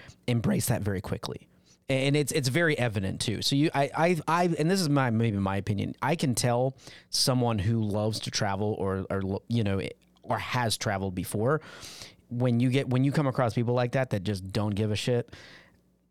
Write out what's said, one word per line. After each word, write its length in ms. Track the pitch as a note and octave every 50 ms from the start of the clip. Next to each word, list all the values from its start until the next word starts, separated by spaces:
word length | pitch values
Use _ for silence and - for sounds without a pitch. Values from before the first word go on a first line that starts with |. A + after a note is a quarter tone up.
| - - - _ _ -
embrace 380 | A#2+ A#2 G#2 G3+ G#3 - -
that 160 | - A2+ -
very 180 | G2+ G#2 F#2+ F#2
quickly. 480 | - - - - - - - - - - _ _ _ _ _ _ _ -
And 260 | C3+ C3 C3+ C#3+ C#3+
it's, 160 | D3+ C#3+ -
it's 180 | - D#3+ B2+ C3
very 300 | B2 E3+ F3 D#3+ D3 -
evident 420 | B2 A#2 G2 A2 F#2+ F#2+ - -
too. 220 | - A#2 G2 F2+
So 140 | - - C#3
you, 120 | C#3 D3+ D#3+ -
I, 160 | C#3 C#3+ B2+ -
I, 240 | C3+ D#3+ F3+ F3+ D#3 - D#3
I, 160 | D#3+ F3 F3+ F3 D#3+ D3
and 120 | D#3 E3+
this 100 | G3 G3
is 80 | E3+ D3
my, 220 | C#3+ C#3 C3 A#2+
maybe 280 | A2 A2 A#2 A#2 G2+ G2
my 180 | G2 F#2+ G2
opinion, 400 | G2+ G2 - G#2 G2+ G2 F#2 - -
I 140 | - C3+ F3
can 220 | E3 E3 C3+ A#2
tell 400 | - - B2 A#2+ B2 B2+ C3+ - - - - - - - _
someone 480 | - - - C#3 B2+ B2+ A#2+ A#2 A2+ G2+
who 240 | F2 A2 A#2 A2+
loves 380 | G#2+ G#2 G2 G#2+ G#2+ A2 G#2+ -
to 100 | - -
travel 460 | - - A2 G2 G2 F#2+ G#2+ G#2 G#2+ -
or, 280 | F#2+ G2 F#2+ F#2+ F#2 -
or, 300 | G2 G2 F#2+ F#2+ G2 - - -
you 160 | A#2 A#2+ G#2
know, 160 | G2+ G2 F#2+ - - - - _ _ _ _
or 160 | - - A#2 G#2
has 380 | - - - B2 A#2+ A2 -
traveled 400 | - - A2+ G2 F#2+ G2 F#2+ F2+
before. 460 | F#2+ F2 - - G#2 A2 C3 D#3 D3+ - - - - - - - - - - - - _ -
When 320 | A#2+ A#2+ B2+ B2+ A#2+ A#2
you 100 | B2+ B2+
get, 180 | B2 C#3 - B2+
when 140 | B2+ B2+
you 80 | C3+ C#3+
come 160 | C3 D#3+ C#3+
across 280 | C3+ - C#3+ B2 A2+ -
people 200 | B2 A#2 A#2+ B2
like 180 | B2 B2 A#2+
that, 180 | C3 C3+ C3 -
that 120 | A2 G2+
just 300 | F2 G#2+ G2+ F#2 F#2 F#2+
don't 220 | - A2 G#2 G#2+ G2+
give 180 | G2 A2 G#2
a 40 | G#2+
shit, 380 | - - B2+ B2 A#2+ - - - - - - - - - - _ _ _ _ _ _ _ _